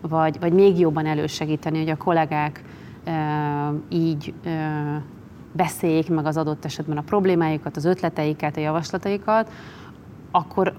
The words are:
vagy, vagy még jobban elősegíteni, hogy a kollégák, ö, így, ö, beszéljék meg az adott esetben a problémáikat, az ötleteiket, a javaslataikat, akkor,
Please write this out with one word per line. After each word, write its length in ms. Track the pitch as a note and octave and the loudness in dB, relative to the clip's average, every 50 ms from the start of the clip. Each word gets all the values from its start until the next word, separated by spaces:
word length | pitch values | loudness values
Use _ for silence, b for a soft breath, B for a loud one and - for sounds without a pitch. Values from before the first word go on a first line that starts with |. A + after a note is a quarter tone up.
vagy, 400 | - E3+ D#3 D#3+ D#3+ D#3 D3+ - | -4 0 2 4 4 2 2 0
vagy 120 | F3+ E3+ E3+ | 0 4 6
még 260 | F#3 G3 G3+ F#3+ E3+ | 8 8 8 8 6
jobban 280 | F3+ E3 D3+ D#3+ D#3 | 4 4 4 2 0
elősegíteni, 720 | D#3 D#3 D3+ D3+ D3+ - - - D3+ D#3 D3+ - E3 D#3 D#3+ | 0 0 0 -2 -2 -2 -4 -2 -2 -2 -2 -2 -2 0 0
hogy 100 | D#3+ D#3 | 0 0
a 80 | D#3 | -2
kollégák, 680 | D3+ - - F3 E3 D#3+ C#3+ D#3 D3+ D3+ D3 D3 - - B B B B B B B B | -2 2 2 4 4 2 2 2 0 0 -2 -4 -8 -16 B B B B B B B B
ö, 60 | - E3 D#3+ D3+ D3+ D3+ D3+ D3+ D3 D3 C#3+ C#3+ D3 D3 D3+ D3+ - | -6 -4 -2 -2 0 0 0 0 -2 -2 -2 -2 -2 -2 -4 -4 -2
így, 460 | - E3+ E3 E3 D#3+ D3 D3+ - D#3+ - - | -2 0 2 2 0 -2 -4 -8 -12 -10 -6
ö, 60 | E3+ E3 D#3+ D#3 D#3 D3+ D3+ D3 D3 D3 D3+ C#3+ - - - - - - - - - - | -6 -4 -2 -2 -2 -2 -2 -2 -2 -4 -4 -6 -10 -14 -18 -20 -20 -20 -20 -20 -12 -2
beszéljék 580 | D#3+ F#3 D#3+ - - - F3 D#3+ D#3+ D#3+ D#3 | 0 0 0 0 -2 0 2 2 2 2 2
meg 160 | F3 D#3 D3+ | 0 0 0
az 100 | D#3 D3+ | 0 0
adott 280 | D#3+ D#3+ D3+ D3+ D3+ - | 0 0 0 -2 -4 -6
esetben 320 | D3+ - - D#3 D3 D#3 | -10 -8 -6 -6 -4 -4
a 60 | D3+ D3 | -4 -4
problémáikat, 720 | D3+ - G#3 F#3+ F#3+ F#3 E3+ E3+ D#3 D#3 D3+ - D#3 - | 0 0 2 4 4 4 4 4 2 0 -2 -4 -6 -6
az 80 | - C#3+ | -2 0
ötleteiket, 720 | E3+ F#3 F3+ - E3+ - - D#3 D3+ D3+ D3+ - D3+ D3 | 0 2 2 0 -4 -2 0 0 0 0 0 -2 -4 -2
a 40 | - | -2
javaslataikat, 920 | D3+ D3+ D#3 E3 D#3+ - - F#3+ - G3+ G3+ G3+ G3+ - G#3+ A3 A3+ A3 B B B B B B B B B - - - - - - - | -2 0 0 -2 -2 -2 -4 -4 -2 -2 -2 -2 0 2 2 2 2 0 B B B B B B B B B -20 -20 -20 -20 -20 -20 0
akkor, 440 | - - - - - - F#3+ F3 - | 0 0 0 2 2 2 2 2 2